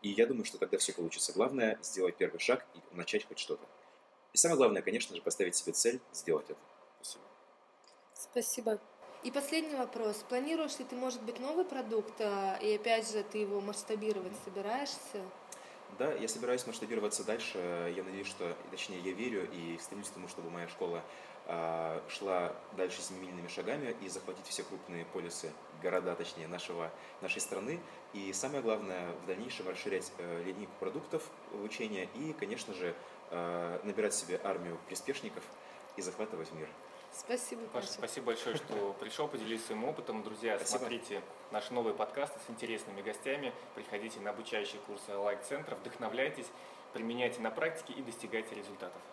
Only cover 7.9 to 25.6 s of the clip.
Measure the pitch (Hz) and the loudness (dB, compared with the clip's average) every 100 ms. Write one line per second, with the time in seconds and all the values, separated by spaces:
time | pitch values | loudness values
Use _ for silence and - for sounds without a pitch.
7.9 | - - - - 247 - - 226 208 - | -20 -18 -12 -2 0 2 2 2 2 -2
8.9 | - - - 247 277 277 311 311 277 247 | -18 -16 -6 0 0 4 2 2 0 0
9.9 | 226 214 208 - 247 285 320 302 - 254 | 2 2 2 0 0 2 2 2 -2 -4
10.9 | 247 254 240 214 233 269 320 370 269 214 | 0 0 0 -4 -2 2 2 2 0 2
11.9 | 226 214 - 214 196 196 190 208 208 226 | 2 2 0 2 4 2 4 4 4 6
12.9 | 226 220 214 202 214 202 202 202 202 - | 6 6 0 0 0 2 2 0 -4 -2
13.9 | 214 214 202 180 208 - 185 202 247 285 | 2 2 2 0 -6 -6 -2 0 0 0
14.9 | - - 208 185 - - - - - - | -4 -6 -6 -6 -10 -14 -14 -12 -14 -14
15.9 | - 139 - 113 - 120 123 120 110 107 | 2 2 4 0 0 4 4 2 -2 0
16.9 | 113 104 - 95 113 - 98 87 87 87 | 2 4 2 2 2 2 0 2 2 2
17.9 | 87 95 98 98 - 87 87 - - - | 0 -2 -4 -4 -2 -2 -2 -6 -6 -4
18.9 | 92 92 92 120 104 90 87 82 82 - | -2 -2 0 2 2 0 -2 -4 -4 -4
19.9 | 98 101 90 87 - 85 85 85 - 90 | -6 -6 -8 -8 -6 -6 -4 -6 -2 0
20.9 | 85 80 - - - - 85 82 82 82 | 0 -4 -12 -12 -10 -2 2 2 2 2
21.9 | 80 - - 98 90 87 - - 95 90 | 0 -4 -2 4 4 4 -2 -8 0 0
22.9 | - - 92 92 90 87 - 92 147 127 | 0 -6 -6 -6 -6 -4 -2 0 0 -2
23.9 | - 95 87 - 90 - - 92 92 - | -4 -4 -4 -6 -8 -6 -6 -4 -8 -6
24.9 | 87 85 95 87 - 80 76 | -6 -4 -4 -4 -4 -6 -8